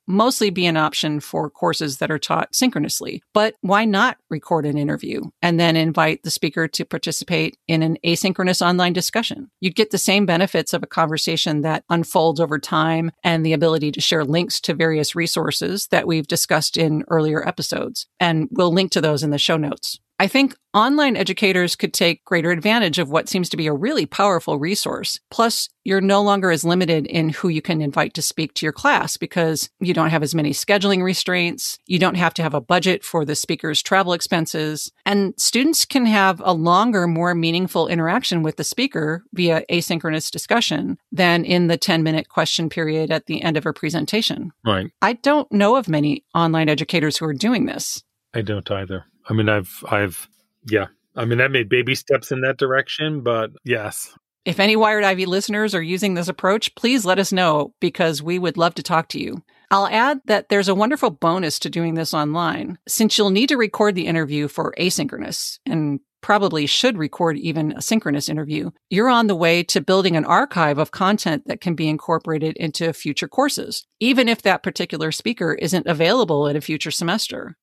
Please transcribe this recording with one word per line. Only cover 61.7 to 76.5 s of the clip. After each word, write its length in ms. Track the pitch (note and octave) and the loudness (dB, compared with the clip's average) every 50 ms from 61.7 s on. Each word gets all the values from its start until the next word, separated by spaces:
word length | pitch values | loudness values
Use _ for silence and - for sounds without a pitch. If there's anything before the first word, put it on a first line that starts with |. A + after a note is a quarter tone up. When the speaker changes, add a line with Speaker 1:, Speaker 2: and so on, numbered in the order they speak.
| C#3+ E3+ E3+ E3 D#3+ | -4 -2 -2 -2 -2
Speaker 1:
this 180 | E3 D#3+ D#3+ - | -2 -4 -2 -2
online. 640 | D#3 D3 D3+ D3+ E3+ F3 D#3+ - - - - F3+ - _ | -2 -2 -2 -2 -2 -2 -2 -4 -4 -6 -10 -12 -12 _
Since 300 | - - - A3+ G#3 - | -4 0 2 2 2 4
you'll 140 | - G#3 G3+ | 4 4 4
need 180 | F#3+ G3+ B3 C#4 | 4 2 2 2
to 80 | D4+ | 2
record 380 | B3 A3+ G#3 - - G#3+ G#3 G3 | 2 0 0 0 2 2 2 2
the 100 | F#3 E3 | 0 -2
interview 420 | - E3 D#3+ D#3+ C#3 D3 D3 D3 | -2 0 -2 -2 -2 -2 -2 -4
for 280 | C#3 - - D#3+ D#3+ - | -4 -4 -4 -6 -4 -4
asynchronous 800 | - E3 F#3 - - D3 - - - - - - - - - - - - | -2 -2 -2 0 -2 -4 -4 -6 -8 -10 -8 -8 -8 -8 -10 -10 -10 -6
and 340 | C#4 - E3 D#3 D3 C#3+ C3+ _ _ _ _ | -4 -2 -2 0 -2 -4 -6 _ _ _ _
probably 440 | - - G#3 G#3 G3+ F#3 D#3+ D#3 D3 | -2 0 2 2 2 0 0 0 -2
should 320 | C#3 - - - B3+ A#3+ | 0 0 0 0 0 0
record 400 | F3+ D#3 D3 - - F3 E3 D3+ | 0 -4 -4 -2 0 0 0 0
even 340 | D3 - E3 D#3 E3 D#3 D#3 - | -2 -4 -4 -2 -2 -2 -4 -4
a 80 | - | -4
synchronous 480 | - - A3 A3 - E3+ C#3+ C#3+ - - | -2 0 0 0 0 0 -2 -2 -2 -4
interview, 420 | D#3 D3+ D#3 D3 D3+ D3+ D3+ F3+ - _ _ - | -4 -6 -4 -4 -6 -6 -6 -8 -10 _ _ -2
you're 200 | - F#3 A3+ C4 | 0 2 4 4
on 180 | B3 A#3 A#3 | 4 4 4
the 80 | G#3 G3 | 2 2
way 260 | E3 E3+ E3 E3+ F3 | 2 4 4 4 2
to 180 | F3 - - F#3+ | 2 0 -2 0
building 360 | D3 - F#3 F#3+ F#3 F#3+ E3+ | 2 2 4 4 4 4 2
an 100 | D#3+ D3 | 2 2
archive 540 | - E3+ G3 C4 C#4 - F#3 E3 D3+ C#3+ C#3 | 4 4 2 2 2 0 0 2 2 2 0
of 100 | D#3 - | 0 -2
content 540 | - - G3 F#3+ G#3+ G#3 - F3+ D#3 C#3 - | -2 -2 0 2 2 0 0 -2 -2 -4 -4
that 160 | - E3+ - | -6 -8 -6
can 140 | - F3+ E3+ | -4 -4 -2
be 120 | C#3+ D#3+ | -2 -2
incorporated 720 | D#3 D#3 D3 - - E3 D#3+ - - D#3+ D#3 D#3 D#3 D#3 | -2 -2 -2 -2 -2 -2 -2 -2 -2 -4 -2 -2 -4 -4
into 360 | - - E3 D3 - E3+ E3 D#3 | -4 -6 -6 -4 -4 -4 -4 -4
future 340 | - - D3+ C#3+ - - | -4 -6 -8 -6 -6 -6
courses, 580 | D#3 - - C4+ D4 - - - - - - - _ _ - | -4 0 0 0 0 0 -4 -6 -8 -10 -12 -12 _ _ -2
even 280 | G#3+ B3 C4+ B3+ B3+ | 0 2 2 4 2
if 140 | A3+ A3+ - | 2 0 0
that 220 | - G3+ F#3 - - | 2 0 0 0 -2
particular 480 | F#3 - - F3+ - - D#3 D#3 D#3 | -4 -4 -4 -6 -6 -6 -6 -4 -4
speaker 420 | D3+ - - - A#3+ - F#3 D#3+ D3+ | -4 -4 -4 -4 -4 -2 -2 -2 -2
isn't 320 | - - D#3+ F#3 F3 - | -2 -2 0 0 0 0
available 640 | - E3 D3 E3 E3+ A3 B3+ A3 E3 D#3 C#3+ D3 | 0 0 2 2 2 4 2 2 2 2 0 0
in 80 | D3 | 0